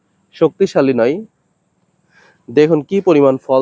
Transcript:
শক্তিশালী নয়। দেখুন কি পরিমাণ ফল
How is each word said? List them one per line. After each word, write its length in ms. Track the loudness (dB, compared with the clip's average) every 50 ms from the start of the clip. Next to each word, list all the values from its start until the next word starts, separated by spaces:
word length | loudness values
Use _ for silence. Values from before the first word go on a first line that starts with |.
| _ _ _ _ _ _ _
শক্তিশালী 580 | -4 -4 -2 -2 -2 -6 -2 -2 -2 0 0 0
নয়। 220 | 0 -2 -2 -2 -6 -10 -16 _ _ _ _ _ _ _ _ _ _ _ _ _ _ _ _ _ _ _ _ _ _ _ -4
দেখুন 300 | 0 0 2 2 0 -2
কি 160 | -4 -4 -6 -4
পরিমাণ 340 | 0 2 2 2 2 2 0
ফল 240 | -2 _ -2 -2 -2